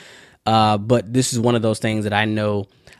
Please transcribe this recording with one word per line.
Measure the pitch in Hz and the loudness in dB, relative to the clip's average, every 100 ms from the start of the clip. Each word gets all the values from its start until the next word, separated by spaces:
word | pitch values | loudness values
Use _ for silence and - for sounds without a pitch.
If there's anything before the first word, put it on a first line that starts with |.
| - - - _ - | -20 -20 -20 _ 0
Uh, | 110 107 107 | 2 2 0
but | 107 120 101 | 0 0 2
this | 127 127 | -2 -2
is | 123 | 0
one | 117 | 0
of | 120 | 2
those | 110 107 | 0 -2
things | 113 107 | -2 -2
that | 104 | -2
I | 101 | 0
know, | 107 107 107 104 101 _ - | 0 0 -2 -4 -6 _ -20